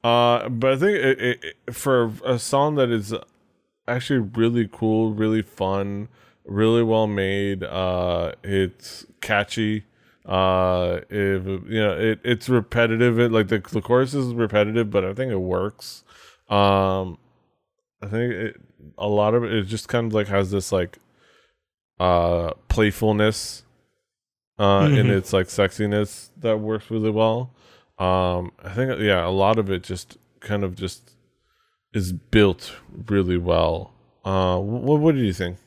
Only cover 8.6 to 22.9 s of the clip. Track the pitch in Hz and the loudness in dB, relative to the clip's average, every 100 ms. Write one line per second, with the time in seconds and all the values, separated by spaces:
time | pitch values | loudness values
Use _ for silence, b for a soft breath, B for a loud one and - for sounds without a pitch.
8.6 | 92 - - - - _ - 104 104 - | -2 -4 -20 -20 -20 _ -2 -2 -2 -4
9.6 | 107 107 - b b b - 92 95 92 | -4 -4 -8 b b b -4 0 2 2
10.6 | 92 90 90 87 - 104 98 95 92 95 | 2 0 0 -4 -6 -2 -2 -2 -4 -8
11.6 | - 110 107 82 110 107 120 117 - 123 | -4 -2 0 0 -2 -2 -2 -4 2 0
12.6 | 104 120 117 113 123 113 120 110 101 110 | 0 0 0 2 2 4 2 2 2 -2
13.6 | - 113 - 123 131 139 127 117 110 104 | -2 -6 2 2 2 -2 -4 -2 0 2
14.6 | 104 110 110 101 92 101 131 101 92 92 | 2 0 0 0 -2 -4 -4 -4 -2 -2
15.6 | 101 - - - _ B B B _ 104 | -4 -8 -20 -20 _ B B B _ 2
16.6 | 101 98 95 95 92 80 _ _ _ _ | 4 4 2 0 -4 -10 _ _ _ _
17.6 | _ _ _ _ 101 107 120 98 110 - | _ _ _ _ -8 -4 -4 -4 -8 -10
18.6 | _ _ 76 - 104 104 104 117 117 110 | _ _ -20 -8 0 2 4 2 0 -2
19.6 | 98 110 - 120 117 107 101 98 95 101 | -2 -8 -4 -2 0 -2 0 0 0 -2
20.6 | 92 98 87 - _ b b b b b | -2 -2 -2 -8 _ b b b b b
21.6 | _ _ _ _ 92 87 85 85 82 - | _ _ _ _ 2 2 2 0 -2 -8
22.6 | _ - 104 | _ 2 2